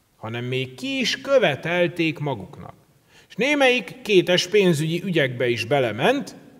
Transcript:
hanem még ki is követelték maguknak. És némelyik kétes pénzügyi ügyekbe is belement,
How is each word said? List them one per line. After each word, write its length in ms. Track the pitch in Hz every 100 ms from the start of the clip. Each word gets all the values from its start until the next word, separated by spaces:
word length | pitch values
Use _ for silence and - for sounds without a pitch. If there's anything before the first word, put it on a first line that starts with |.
| _ _
hanem 260 | 113 117
még 320 | 123 127 131 131
ki 240 | 262 269
is 220 | 226 262
követelték 960 | 262 277 185 135 160 175 175 - 165 -
maguknak. 540 | 143 120 92 - - - _ _ _ _ _
És 80 | -
némelyik 640 | 254 294 269 247 - -
kétes 460 | - 190 170 180 -
pénzügyi 540 | 214 185 147 156 175 196
ügyekbe 420 | 160 135 123 127
is 180 | 117 110
belement, 720 | 143 120 107 170 277 208 - - -